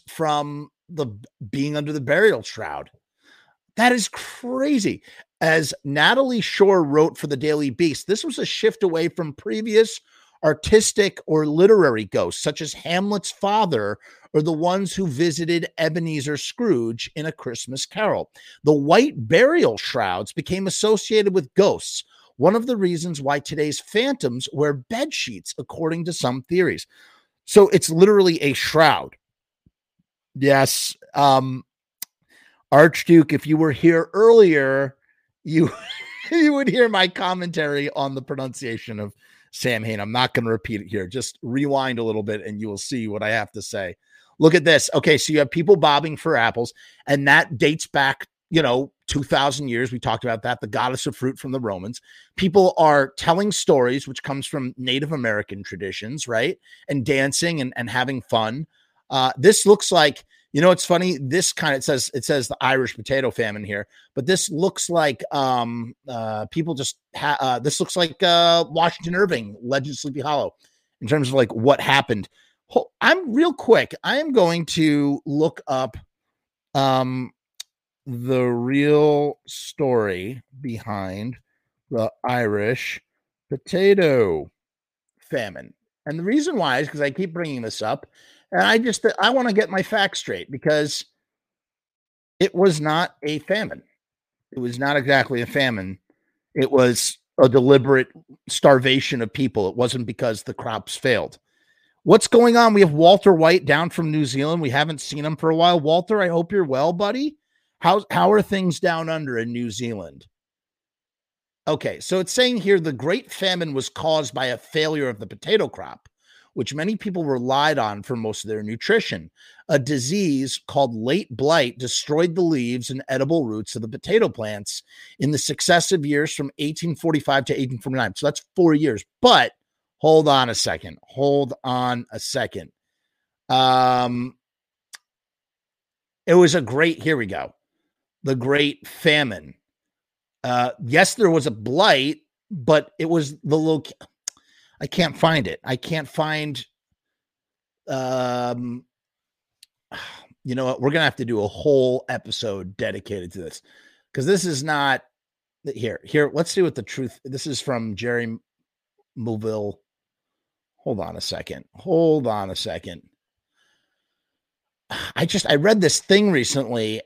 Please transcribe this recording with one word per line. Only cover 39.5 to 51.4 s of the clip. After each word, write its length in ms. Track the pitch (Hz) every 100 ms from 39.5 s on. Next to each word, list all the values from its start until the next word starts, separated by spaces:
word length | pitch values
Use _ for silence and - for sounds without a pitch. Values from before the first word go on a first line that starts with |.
Sam 320 | - 127 113
Hain. 160 | 113 107
I'm 140 | 104
not 200 | 120 127
gonna 180 | - 117
repeat 280 | 113 - 104
it 80 | 92
here. 180 | 101 92
Just 320 | 127 - -
rewind 580 | 120 131 143 139 131 117
a 40 |
little 200 | 113 107
bit 220 | 104 107 101
and 160 | 104
you 80 | 107
will 80 | 101
see 320 | - 127 110
what 120 | 104
I 100 | 107
have 200 | 113 101
to 100 | 107
say. 360 | - 107 92 - _ _ _ -
Look 160 | 156 170
at 80 |
this. 260 | 151 147 -
Okay, 240 | 151 - 147
so 160 | -
you 60 | 151
have 120 | 139
people 240 | 165 165 190
bobbing 400 | 151 143 160 147
for 220 | 165 139
apples, 360 | 113 117 120 - - _ -
and 220 | 143 139
that 300 | 151 - 117
dates 280 | 151 160 -
back, 420 | 147 135 - - _ _
you 120 | 160
know, 320 | 139 123 139 _ -
two 160 | 143
thousand 440 | 135 147 143 135 143
years. 240 | 117 123
We 80 | 123
talked 240 | 120 110
about 200 | 123 113
that, 180 | 120 120
the 60 | 110
goddess 380 | 113 127 127 147
of 120 | 123
fruit 200 | 127
from 140 | -